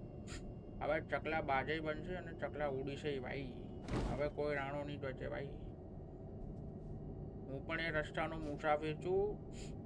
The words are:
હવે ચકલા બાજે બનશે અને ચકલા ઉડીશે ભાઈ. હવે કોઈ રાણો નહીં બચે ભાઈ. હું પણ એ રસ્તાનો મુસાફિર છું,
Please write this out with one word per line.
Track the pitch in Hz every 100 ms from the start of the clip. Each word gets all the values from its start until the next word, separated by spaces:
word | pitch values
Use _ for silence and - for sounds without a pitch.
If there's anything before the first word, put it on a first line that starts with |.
| - - - - - - - -
હવે | 135 156
ચકલા | - 143 147 160
બાજે | 147 135 135 160
બનશે | 156 151 160 180
અને | 170
ચકલા | 156 143 143 147
ઉડીશે | 131 139 139 151 139
ભાઈ. | 123 131 135 - - - - - -
હવે | 131 147
કોઈ | 147 147
રાણો | 143 135 147
નહીં | 143 143
બચે | 135 131 131
ભાઈ. | 131 139 139 - - - - - - - - - - - - - - - - - - -
હું | 135 139
પણ | 160
એ | 165
રસ્તાનો | 156 147 175 160 160
મુસાફિર | 151 147 156 151 156 151
છું, | 180 190 208 208 - - - -